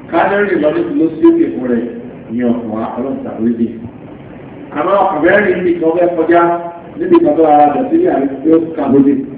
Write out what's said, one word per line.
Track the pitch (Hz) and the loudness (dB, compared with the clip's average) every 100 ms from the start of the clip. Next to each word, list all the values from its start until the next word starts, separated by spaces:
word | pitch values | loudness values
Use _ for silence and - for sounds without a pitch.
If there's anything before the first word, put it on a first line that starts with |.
Ká | 123 165 185 | -4 -2 0
ní | 202 | 0
rìn | 202 170 | 0 0
lọ | 147 | 0
níbi | 165 - 143 | -2 -4 0
ló | 160 | -2
sí | - | 4
òkè | 165 165 147 | 4 4 0
fún | 123 127 | -2 -2
rẹ̀, | 117 - - - - - | -2 -4 -10 -14 -16 -10
ní | 117 | -4
ọkàn | 120 117 113 | -2 -2 -4
wa, | 107 113 | -8 -8
Ọlọ́run | - 135 120 | -6 -6 -8
tàbí | 110 104 113 | -10 -4 -4
dé. | 120 117 113 117 - - - - - - - - | -2 -4 -6 -14 -16 -20 -20 -20 -20 -18 -18 -14
Àmọ́ | 147 170 | -6 -2
ọkàn | 196 190 151 | 0 0 0
bẹ́ẹ̀ | 160 202 | 2 2
rìn | 196 180 | 2 0
níbi | 180 | 0
kan | 165 160 | 0 0
fẹ́ | 165 175 | 2 0
kọjá, | 170 160 170 170 170 - - - | 0 2 4 4 0 -6 -14 -16
níbi | - 175 170 | -8 2 4
kan | 147 147 | 4 2
tó | |
ara | 160 147 147 | 4 6 4
rẹ̀ | - - | 2 0
sílẹ̀ | 165 180 | 2 2
àrí | 139 135 | 0 -2
pé | 135 156 | -2 2
ó | 165 165 | 2 2
ká | - 139 | -4 2
lóde. | 135 135 143 - | 4 4 2 -4